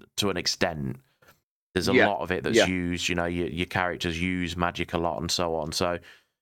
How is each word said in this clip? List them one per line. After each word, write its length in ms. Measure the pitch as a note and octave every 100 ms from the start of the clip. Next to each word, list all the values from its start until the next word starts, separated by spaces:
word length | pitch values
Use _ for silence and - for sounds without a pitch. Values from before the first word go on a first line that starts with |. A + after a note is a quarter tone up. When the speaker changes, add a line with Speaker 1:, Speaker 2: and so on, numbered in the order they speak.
| - -
Speaker 1:
to 120 | G2+
an 80 | F2
extent. 600 | - - F2+ D#2+ C2 - _ _ - - _ _ _
There's 160 | F#2 -
a 60 |
Speaker 2:
Yeah. 140 | B2 G2+
Speaker 1:
lot 120 | G2
of 120 | E2+
it 100 | F2
that's 140 | C#2 A2
Speaker 2:
Yeah. 100 | F#2
Speaker 1:
used, 420 | F#2 F2 F2 -
you 60 |
know, 120 | F2 F2
your, 200 | F2 E2+
your 200 | D#2+ E2+
characters 540 | G2 F2+ D#2 F2 E2
use 360 | F2+ F2+ F2 F2
magic 360 | F2 F2 E2+
a 60 | F2
lot 220 | E2+ C2+
and 100 | E2+
so 240 | - F2
on. 160 | E2 D#2
So, 300 | - F2+ F2 - - _ _